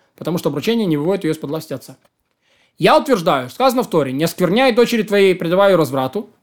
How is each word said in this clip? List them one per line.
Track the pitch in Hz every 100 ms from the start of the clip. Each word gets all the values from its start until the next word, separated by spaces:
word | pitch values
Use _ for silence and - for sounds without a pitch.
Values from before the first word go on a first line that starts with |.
| _ -
потому | - 170
что | -
обручение | 147 208 233 202
не | 151
выводит | 151 190
её | 160
из-под | 156 139
власти | 156 -
отца. | - - 131 _ _ _ _ _ _ _ -
Я | 180 302
утверждаю, | 285 226 170 147 123
сказано | - 262 247
в | 202
Торе: | 175 131
"Не | 131
оскверняй | 160 - 180 208 269
дочери | 233 233 233
твоей, | - 202 196
предавай | 180 165 185 202
её | 180
разврату". | 143 135 131 202 - _